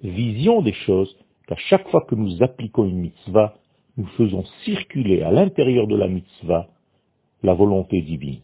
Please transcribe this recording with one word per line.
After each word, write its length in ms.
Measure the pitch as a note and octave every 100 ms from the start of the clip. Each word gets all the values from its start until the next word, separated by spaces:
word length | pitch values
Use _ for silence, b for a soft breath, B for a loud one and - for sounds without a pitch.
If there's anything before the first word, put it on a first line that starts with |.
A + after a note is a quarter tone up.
vision 580 | G2 F2+ A#2+ G#2+ E3 A#3
des 120 | C3+
choses, 420 | G2+ - F#2+ F#2+ _ _ _ -
qu'à 80 | -
chaque 320 | - F#3+ -
fois 120 | D#3+
que 140 | - A2
nous 280 | G#2 F2
appliquons 420 | F2 - A2+ - G2+
une 140 | F2+
mitzvah, 580 | F2 - - F#2+ G#2+ - _ _ _ -
nous 100 | F#2+ -
faisons 260 | A2+ F#2+ F#2 - -
circuler 560 | G#3 - - A#2 F2+
à 100 | D#2+
l'intérieur 560 | G#2+ G3 F#3+ C3 B2 G#2+
de 80 | G#2
la 120 | G2
mitzvah 600 | F#2 F2+ _ E2 E2+ E2 _ _ _ _ _ _ _
la 100 | G2
volonté 480 | F2 G2+ F#2+ F#2 F#2+
divine. 400 | D2 D#2 C#2 B1+